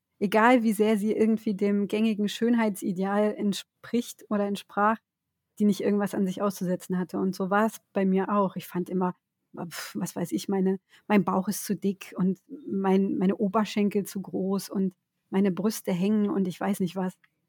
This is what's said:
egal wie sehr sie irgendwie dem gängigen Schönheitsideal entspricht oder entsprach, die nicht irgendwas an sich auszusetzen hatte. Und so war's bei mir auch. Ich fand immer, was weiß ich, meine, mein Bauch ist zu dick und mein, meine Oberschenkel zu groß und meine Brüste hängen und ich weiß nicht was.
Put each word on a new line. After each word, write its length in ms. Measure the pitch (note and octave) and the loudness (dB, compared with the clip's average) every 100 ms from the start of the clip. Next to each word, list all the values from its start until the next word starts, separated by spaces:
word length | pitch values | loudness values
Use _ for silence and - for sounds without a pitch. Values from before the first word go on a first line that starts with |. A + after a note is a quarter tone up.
| _ _ | _ _
egal 440 | G3+ G#3+ A3+ B3+ | 0 4 6 6
wie 100 | A3+ | 4
sehr 240 | G3+ G#3+ A3 | 2 2 4
sie 140 | G#3+ | 2
irgendwie 420 | - A3 A3 - F#3+ | 2 2 2 0 0
dem 320 | G3+ G3+ G3+ | 0 0 0
gängigen 420 | G#3+ A3+ G3+ G3+ | 0 0 0 -2
Schönheitsideal 1040 | - A3+ A#3+ A3 G3 B3 F3+ F#3+ G3+ G#3+ - | 0 2 2 2 0 -4 -2 0 2 2 0
entspricht 920 | G#3 F#3+ - _ - A#3 - - - | -2 -2 -8 _ -4 -4 -4 -14 -4
oder 160 | G#3 G3+ | -2 -2
entsprach, 520 | G3+ - - G#3 A3 _ _ _ _ _ - | -4 -6 0 0 0 _ _ _ _ _ 0
die 60 | G#3 | 2
nicht 160 | F#3 | 2
irgendwas 340 | G#3 G3+ G3+ G#3+ | 0 0 0 -2
an 100 | F#3+ | -2
sich 140 | F#3 | 0
auszusetzen 560 | G3+ F#3+ F3+ F3+ - F#3 | -2 -2 -4 -4 -2 -4
hatte. 200 | F3+ G3 | -2 -2
Und 160 | F#3+ F#3 | -2 -2
so 140 | F#3+ | 0
war's 280 | G3+ A3 - _ | 2 0 -2 _
bei 120 | G3+ F#3+ | -2 2
mir 240 | F#3+ F#3 | 2 2
auch. 260 | G#3 F#3+ F#3 | 0 0 -2
Ich 120 | - | -6
fand 220 | F3+ F3+ | -6 -4
immer, 260 | F#3 F#3 - _ _ _ | -2 -2 -4 _ _ _
was 640 | - F3 - - G#3+ F#3 - | -14 -12 -10 -10 -8 -8 -6
weiß 160 | F3 | -4
ich, 160 | E3 - | -4 -2
meine, 300 | G3 F#3+ F#3+ - - - | 0 0 0 -6 -20 2
mein 160 | G#3 F3+ | 2 4
Bauch 220 | F#3+ F#3 | -2 -2
ist 180 | - - | -6 -4
zu 100 | F#3 | -2
dick 380 | G3 F#3+ - - | -2 -4 -10 -2
und 220 | F#3 F3+ _ - - | -2 -2 _ -16 -6
mein, 500 | G3 F#3+ F#3+ G3 - | -2 2 4 2 2
meine 200 | F3+ - | 0 2
Oberschenkel 680 | G#3 G#3+ G#3 - G3+ G#3 F#3 | 0 0 0 0 0 0 -4
zu 160 | G3 | -8
groß 480 | F3+ F3+ F#3+ G3 - | -8 -4 -2 -2 -4
und 260 | G3 F#3+ - _ _ _ | -2 -2 -4 _ _ _
meine 220 | F#3+ G3+ | 0 2
Brüste 400 | F3+ G3+ A3 - | 2 -2 -2 -4
hängen 360 | F3+ G3 G#3+ G3+ | 0 2 2 2
und 180 | G3+ F#3 | 0 -2
ich 120 | - | -2
weiß 200 | F#3+ G3+ | -4 -2
nicht 140 | F#3 F#3+ | -2 -2
was. 180 | F#3 - _ _ | -6 -6 _ _